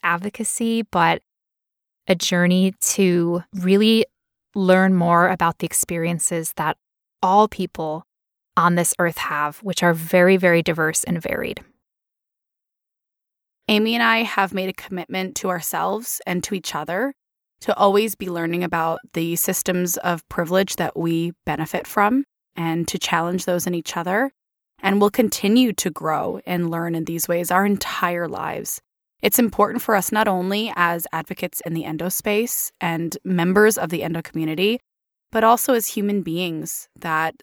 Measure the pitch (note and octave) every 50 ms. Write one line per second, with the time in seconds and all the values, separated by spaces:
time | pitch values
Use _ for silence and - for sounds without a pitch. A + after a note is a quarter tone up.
0 | - F3 E3+ E3+ F#3 G#3 - - A3 - - - A#3 A3+ A3+ A3+ A3+ - - F3+
1 | E3+ E3 E3 E3 - _ _ _ _ _ _ _ _ _ _ _ _ _ _ _
2 | _ - F#3+ F3 - - F#3 F3+ F3 F3 F3+ F#3 F#3 F#3+ F#3+ - - - - -
3 | G3 F3+ F3 F3 E3+ E3+ E3+ F3 E3+ _ - G3 F3 F#3 F#3+ G3 G#3+ A3 A3+ A3
4 | - - _ _ _ _ _ _ _ _ _ G3+ F#3+ F#3 F#3 F#3 F#3+ F#3+ F#3+ F3+
5 | E3+ E3+ E3+ E3+ F3 F3+ F#3 E3+ F3 E3+ E3+ - - E3 - - - - F3+ E3+
6 | E3 E3+ E3+ D#3+ - - F3 E3 D#3+ - - - D#3 D3+ - - _ _ _ _
7 | _ _ _ _ - F#3 F#3+ G3+ G#3+ G#3+ - - F#3 F3 - - D#3+ D#3 D3+ D#3+
8 | - _ _ _ _ _ _ _ _ _ _ - E3 F3 F3 F3 E3+ - - -
9 | F3+ E3+ D#3+ - - - D#3 D3 D3 D3 D3 - A3+ G3+ F3 - F3+ F3 E3+ D#3+
10 | D#3+ E3 - F#3 F3 F3+ F#3+ F#3 F3+ F3+ E3+ E3+ E3 - D#3+ E3 D#3+ D#3 D#3 -
11 | - - F3+ E3+ - - - - C#3 - - - - _ _ _ _ _ _ _
12 | _ _ _ _ _ _ _ _ _ _ _ _ _ _ _ _ _ _ _ _
13 | _ _ _ _ _ _ _ _ _ _ _ _ _ - G#3+ G#3 G#3+ A3+ A#3 A#3
14 | A#3 A3+ A3+ A3+ A#3 G#3+ - - G3 F#3 - F#3+ F#3+ F#3 F#3 - - - F#3+ F3+
15 | E3 - - - F#3 F#3 - - - F#3+ F3+ F3 E3 - - E3 E3 F#3 G3 G#3+
16 | A#3+ - - - - - F3+ F3+ - - G#3 F#3 - - - D3+ D#3 - - F#3+
17 | A#3 C#4 C#4 _ _ _ _ _ _ _ _ _ - - G3+ - G3+ G3+ G3 G#3
18 | A3 A3+ G3 - G3+ F3+ F3 E3+ E3 E3 E3+ F3 F3+ E3 F3+ E3+ E3 E3 E3 -
19 | - - _ E3+ E3 E3+ E3+ E3+ - - F#3 - - - F3+ F3+ F3+ F3 - -
20 | - F3+ F3 E3 - _ - - E3+ D#3+ F3 F#3+ G3 - - - F3+ - - -
21 | E3 E3+ E3+ E3 E3+ E3+ F3 _ _ - D3+ D3 D#3+ - - F#3 - - - -
22 | G3+ G#3 A#3+ C4+ C#4+ - _ _ _ _ _ - E3+ E3 E3 E3 E3+ - - F#3
23 | - - - E3 E3 F3 F3+ F#3 - - F3+ F3+ D#3+ F3+ F3+ E3+ D#3+ - - E3+
24 | E3+ F#3 F#3 G#3+ C4 C#4 - _ _ _ _ _ _ _ _ _ - F#3+ G3 G3+
25 | G3+ G3+ - - A#3 A3 - - - G3 G#3+ B3 B3+ A#3+ G#3 - - F3+ D3+ -
26 | D#3 D#3 D#3 C#3+ - - - - - - F3+ F3 F3 E3 E3 E3 E3+ E3+ E3 D#3+
27 | E3 E3+ E3+ E3+ - - F3+ E3+ F3 E3 F#3 F#3 G3 G#3 G3+ F#3+ - - - -
28 | - F3 F3 F3 F3 D#3+ - - - - - - - - - - _ _ _ _
29 | _ _ _ _ - G#3 - - A#3+ A3 - - G#3 - - A#3+ - - A3+ G3
30 | F3+ - - G#3+ A3 G#3+ F#3+ F3+ F3+ F#3+ G3 G#3 A3 A3+ - - F3 E3+ E3+ E3+
31 | D#3+ - - D#3+ D#3 - F3+ - - F3 - - - E3+ E3 E3 E3 - D#3 D#3
32 | E3 F3+ - - - G#3+ G#3 G#3 A#3 A#3+ - - - - - _ - E3+ E3 E3
33 | E3+ E3 - - - F3+ F#3 F3 E3+ F3+ F#3 G3+ G#3+ G#3+ A3 - - D#3 F3 E3
34 | - E3 E3 E3 D#3+ - - D#3+ D#3+ D#3 D#3 D#3 F#3 G#3 A#3 B3+ - _ _ _
35 | _ _ _ _ _ _ - A3+ A3+ A3 A#3+ A#3+ - - C4 A#3 G#3+ - - A3
36 | G3+ G3+ G3+ G3+ E3+ E3 D#3+ E3+ F#3 F3 E3 D#3 D3+ E3+ - - - _ _ _
37 | - F3 D#3+ D#3 D#3+ D#3+ - _